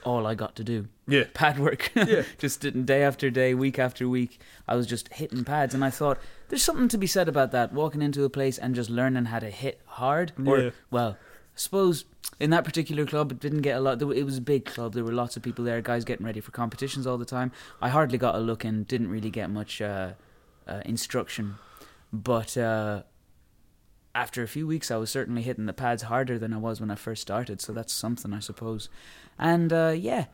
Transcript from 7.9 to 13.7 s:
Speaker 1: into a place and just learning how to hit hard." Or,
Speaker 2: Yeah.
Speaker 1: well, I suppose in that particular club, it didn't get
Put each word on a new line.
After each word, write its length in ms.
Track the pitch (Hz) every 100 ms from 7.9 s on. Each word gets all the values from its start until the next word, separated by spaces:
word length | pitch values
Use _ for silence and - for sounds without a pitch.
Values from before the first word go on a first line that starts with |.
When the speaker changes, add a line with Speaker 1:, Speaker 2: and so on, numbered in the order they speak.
| 147
Speaker 1:
into 220 | 147 143
a 60 | 139
place 280 | 139 135 127
and 160 | 127
just 140 | 123 113
learning 360 | 117 131 131 120
how 140 | 117
to 100 | 110
hit 300 | 98 135 - -
hard." 460 | - 127 151 175 -
Or, 140 | 139 135
Speaker 2:
Yeah. 120 | 123 - -
Speaker 1:
well, 200 | 123 117 101
I 360 | - - - -
suppose 500 | - 196 185 156 - - - -
in 100 | 156
that 140 | 165
particular 400 | 160 165 156 151 143
club, 240 | 151 151
it 60 | 127
didn't 200 | 147 151
get 140 | 143